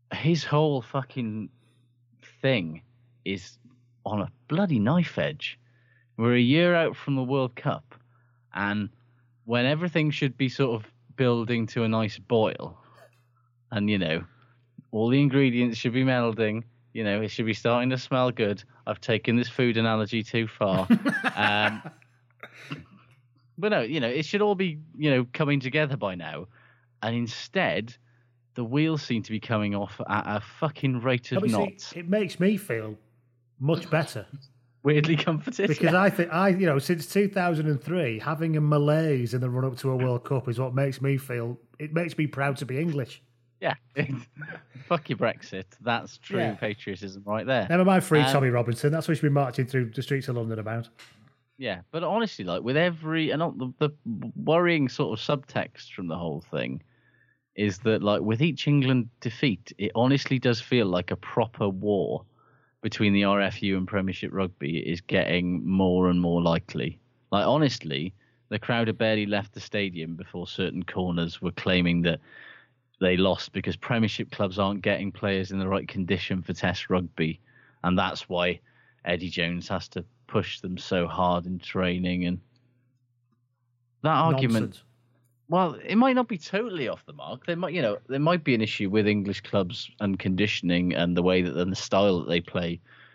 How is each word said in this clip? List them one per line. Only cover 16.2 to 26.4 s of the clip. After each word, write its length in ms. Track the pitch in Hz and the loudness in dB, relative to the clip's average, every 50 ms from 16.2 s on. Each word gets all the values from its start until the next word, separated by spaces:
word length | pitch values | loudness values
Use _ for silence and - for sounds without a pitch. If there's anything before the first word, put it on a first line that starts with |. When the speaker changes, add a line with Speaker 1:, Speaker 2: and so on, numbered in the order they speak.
| 120 117 107 113 110 107 107 113 110 - _ _ _ _ - | 2 0 0 0 0 0 0 -4 -6 -10 _ _ _ _ -8
Speaker 1:
you 120 | 113 113 | -4 -2
know, 180 | 101 98 104 110 | -2 0 0 -2
it 60 | 101 | -4
should 160 | - - 117 | -4 -4 -2
be 80 | 110 104 | -2 -2
starting 340 | - - 120 120 120 123 127 | 0 0 2 2 2 2 0
to 80 | 131 | -2
smell 340 | 127 - - 135 127 127 127 | -2 -4 -2 0 2 2 0
good. 320 | 117 - 110 101 101 - - _ _ _ - | 0 0 0 0 0 -4 -8 _ _ _ -8
I've 140 | - 107 - | -8 -8 -6
taken 360 | - - 113 107 - - 117 | -2 0 0 0 2 2 2
this 120 | 120 120 117 | 2 2 0
food 300 | - - 127 120 110 113 | 0 2 2 2 4 2
analogy 440 | 113 113 110 110 107 101 120 113 110 | 2 2 2 2 0 0 -2 -4 -4
too 240 | - - 117 113 | -2 -2 -2 -2
far. 400 | 110 - - 107 98 92 92 92 - 240 | -2 -2 -2 0 2 2 2 4 4 4
Speaker 2:
<laughs> 420 | 226 196 285 - - - 254 - | 4 4 0 -2 -2 -4 -4 -2
Speaker 1:
Um, 480 | 101 208 214 104 104 107 - - - - 160 - _ _ _ _ _ _ _ _ - - - - - - - - - - _ - - - _ _ _ _ _ _ _ _ _ - - | 0 0 2 2 2 2 0 -2 -4 -12 -14 -18 _ _ _ _ _ _ _ _ -20 -20 -20 -20 -20 -14 -14 -14 -14 -14 _ -20 -20 -20 _ _ _ _ _ _ _ _ _ -10 -4
but 120 | 185 214 | -2 0
no, 100 | 214 156 | 0 0
you 200 | 117 110 151 156 | 0 0 -2 0
know, 80 | 120 117 | 0 0
it 160 | 123 156 151 | 0 -2 -2
should 180 | - - 202 208 | -2 0 0 2
all 120 | 208 202 | 2 2
be, 240 | 180 190 180 151 151 156 - - | 2 0 -2 -2 -6 -12 -16 -8
you 140 | - 151 151 | -2 2 4
know, 160 | 135 127 123 123 - | 4 4 2 0 0
coming 280 | - 156 143 143 139 | -2 0 2 2 0
together 360 | 123 131 135 156 156 143 127 | 0 0 0 0 0 0 0
by 180 | 104 104 98 92 | -2 -2 -4 -4
now. 320 | 87 80 78 78 73 | -4 -8 -10 -10 -10